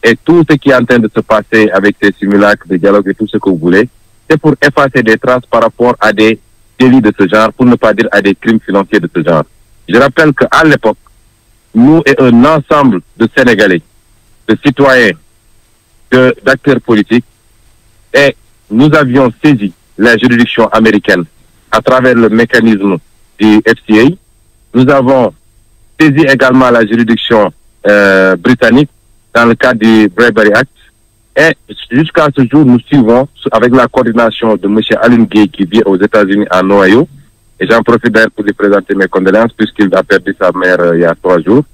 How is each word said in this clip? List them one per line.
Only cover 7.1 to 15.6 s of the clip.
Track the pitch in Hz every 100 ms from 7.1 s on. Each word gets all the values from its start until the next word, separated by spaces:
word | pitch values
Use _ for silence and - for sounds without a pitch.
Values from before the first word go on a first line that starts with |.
| -
ce | 95
genre, | 107 110
pour | - 123
ne | 120
pas | 113
dire | 104 110
à | 104
des | 98 98
crimes | 117 110
financiers | - 98 95 107
de | 85 -
ce |
genre. | 80 80 73 _ _ _ -
Je | 117
rappelle | 139 131 156
qu'à | 143 - 135 160
l'époque, | 139 110 104 _ _ _ _ _ _ _
nous | 113 123 160 156
et | 143
un | 127 117 135
ensemble | 160 139 151 139 - - _
de | 113 -
Sénégalais, | 127 107 104 90 - _ _ _ _ _ -
de | 107 147
citoyens, | 135 139 131 113 82 _ _ _ _